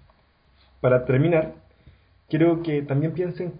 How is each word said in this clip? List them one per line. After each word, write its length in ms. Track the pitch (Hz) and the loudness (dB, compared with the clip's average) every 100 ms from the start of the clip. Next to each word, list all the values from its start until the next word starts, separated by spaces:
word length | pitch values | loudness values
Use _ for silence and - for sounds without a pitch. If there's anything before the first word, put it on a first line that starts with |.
| - _ _ _ _ _ _ _ | -20 _ _ _ _ _ _ _
Para 260 | 131 123 123 | 2 2 2
terminar, 500 | 131 165 160 - - _ _ - - _ _ - | 2 2 2 0 -8 _ _ -20 -20 _ _ -4
quiero 340 | 156 165 165 | 2 2 2
que 200 | 160 147 | -2 -4
también 300 | 143 139 160 | -2 -2 -2
piensen 400 | 175 180 - 175 | -4 -6 -6 -10